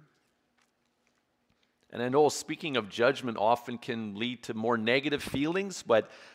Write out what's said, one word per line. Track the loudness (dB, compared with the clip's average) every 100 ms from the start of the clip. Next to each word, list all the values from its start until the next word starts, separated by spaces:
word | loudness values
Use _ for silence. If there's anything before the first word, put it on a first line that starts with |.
| _ _ _ _ _ _ _ _ _ _ _ _ _ _ _ _ _ _ _
And | -6
I | 0
know | 4 4
speaking | 2 -6 -8 -2 -2
of | -2
judgment | 2 2 2 -4 0
often | 2 2 0 -10
can | -8 -6 -6
lead | -6 -6 -6
to | -8
more | -4 0 0
negative | 2 2 2 -4
feelings, | -2 -2 0 -2 -4 -8
but | 4 4 4 -6 -20